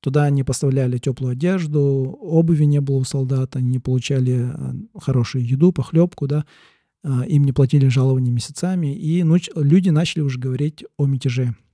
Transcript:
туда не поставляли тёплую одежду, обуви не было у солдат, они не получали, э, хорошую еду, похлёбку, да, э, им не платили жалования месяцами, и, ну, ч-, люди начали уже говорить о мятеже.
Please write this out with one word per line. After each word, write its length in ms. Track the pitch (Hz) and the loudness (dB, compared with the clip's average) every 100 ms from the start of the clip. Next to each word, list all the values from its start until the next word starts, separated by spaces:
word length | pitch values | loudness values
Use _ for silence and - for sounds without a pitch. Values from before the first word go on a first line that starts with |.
туда 300 | 143 143 147 | 0 0 2
не 140 | 139 | 0
поставляли 520 | 131 131 139 135 127 123 | 0 -2 0 0 0 -2
тёплую 340 | 139 123 127 | -4 -4 -4
одежду, 480 | 123 175 190 160 151 143 135 131 294 | -2 -2 -2 -2 0 2 0 -2 -8
обуви 440 | 208 160 165 160 | 0 2 4 4
не 160 | 151 147 | 4 2
было 160 | 139 135 | 0 -2
у 80 | |
солдат, 520 | 131 143 131 131 131 131 | -2 -4 -2 -2 -2 -2
они 160 | 127 | -2
не 60 | 127 | -2
получали, 720 | 123 127 - 135 127 127 120 | -2 -2 0 0 0 0 -2
э, 200 | - 135 127 220 208 | -6 -8 -10 -12 -10
хорошую 460 | - 127 117 131 | -2 0 0 -2
еду, 280 | 120 131 175 | -2 2 2
похлёбку, 560 | 170 - 160 175 - 139 | 2 -2 2 0 -2 -4
да, 180 | 147 151 _ _ _ _ _ | -4 -6 _ _ _ _ _
э, 240 | 147 127 127 | -4 -4 0
им 160 | 147 | 2
не 80 | 139 | 2
платили 360 | 131 135 147 135 | 2 2 4 4
жалования 440 | 127 131 131 127 | 4 2 2 0
месяцами, 640 | 120 - 143 180 185 151 139 | -2 -4 -8 -4 -2 -4 -4
и, 260 | 156 170 | -2 0
ну, 140 | 165 175 | 2 2
ч-, 140 | - | 0
люди 360 | - 143 180 185 | -2 4 4 4
начали 320 | 151 170 - | 2 0 -2
уже 160 | 143 127 | -2 -2
говорить 460 | 131 127 147 151 - - | -6 -4 -4 -6 -20 -2
о 100 | 139 | -2
мятеже. 500 | 135 131 123 123 113 _ | 0 -2 -2 -4 -6 _